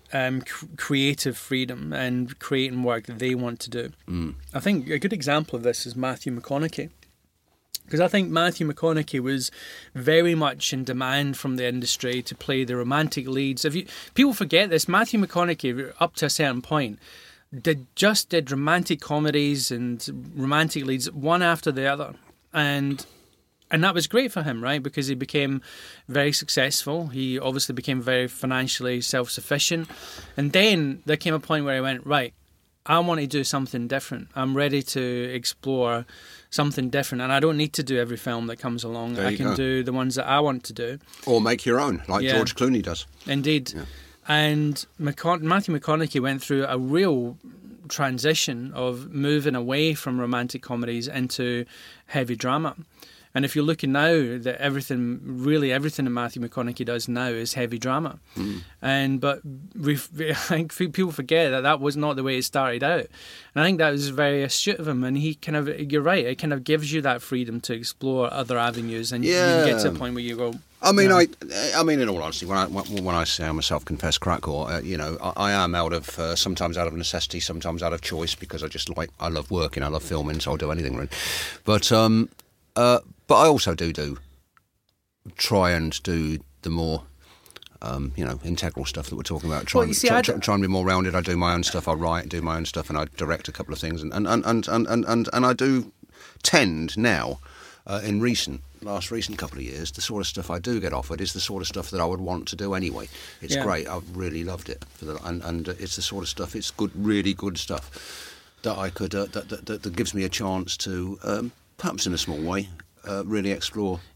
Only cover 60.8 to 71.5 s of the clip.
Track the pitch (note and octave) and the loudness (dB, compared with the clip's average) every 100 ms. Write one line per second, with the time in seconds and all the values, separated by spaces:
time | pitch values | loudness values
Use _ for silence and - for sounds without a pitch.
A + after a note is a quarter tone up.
60.8 | F3+ D#3+ F#3 D3+ B2+ D#3+ D3+ C3 C3+ D3+ | -2 0 -2 -2 2 4 4 4 2 2
61.8 | C#3+ C#3+ D3+ C3+ C3 C3 B2+ C#3 C3 A#2+ | 2 0 0 0 0 -2 0 0 0 2
62.8 | C#3 E3+ - - - - - C#3+ E3+ F3+ | 2 0 -2 -10 -20 -20 -6 2 4 6
63.8 | D#3 C#3+ C#3 C3+ C#3+ C#3+ C3+ - G3+ G3 | 4 4 0 2 2 2 0 0 0 -2
64.8 | D#3 B2+ B2+ C#3 D#3 D3+ - D3+ C#3+ D3 | -2 0 0 0 0 -4 -2 -2 -2 -4
65.8 | D3 D3 D3 F#3+ B2 C3 D#3 C#3 B2+ D3+ | 0 2 4 2 2 -2 -2 -2 2 0
66.8 | D3+ D#3 C#3 A#2+ - B2+ A#2+ A#2 - A#2 | 2 0 2 0 0 -2 -2 -4 -4 -6
67.8 | A#2+ - C3 C3 B2 C3+ A#2+ A#2+ A#2+ A#2 | -6 -4 -2 2 0 0 -2 2 0 0
68.8 | A#2 A2+ A2+ B2 D3+ F3+ F3+ E3 D3+ A2 | -4 -4 -4 0 2 4 6 6 6 4
69.8 | G#2 E2+ B2 B2 A#2+ A#2 A#2+ A#2 - - | 2 0 -4 -4 -4 -2 -4 -4 -12 2
70.8 | F#3+ G3+ F#3+ F3+ E3+ - C2 | 6 8 8 8 6 2 -10